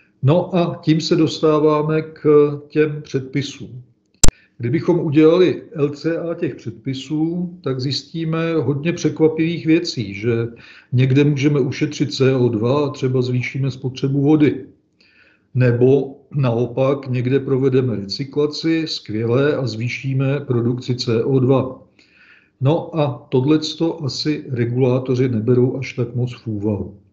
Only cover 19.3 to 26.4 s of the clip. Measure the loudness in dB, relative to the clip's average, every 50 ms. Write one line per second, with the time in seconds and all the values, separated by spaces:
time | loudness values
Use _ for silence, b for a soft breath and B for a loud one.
19.3 | 2 2 2 2 0 -2 -4 -4 -4 -4 -6 -6 -6 -6 -6 -4 -2 0 0 0
20.3 | -2 -2 -2 -2 -2 0 0 0 -2 -2 -4 -6 -4 -4 -2 -2 0 0 0 2
21.3 | 2 2 4 4 2 2 0 -2 -6 -14 -20 _ b b b b b b b b
22.3 | b b b b b -2 0 2 2 0 -2 -4 -2 -2 -2 -2 -2 -8 -8 -2
23.3 | 0 0 2 4 2 2 0 -4 -4 -4 -4 -4 -4 -4 -6 -8 -6 -4 -4 -4
24.3 | -4 -4 -6 -6 -4 -2 -2 -2 0 0 2 2 2 0 0 -2 0 0 0 0
25.3 | 0 -2 2 2 4 4 4 2 0 -4 -8 -10 -6 -6 -6 -4 -2 -4 -4 -4
26.3 | -6 -10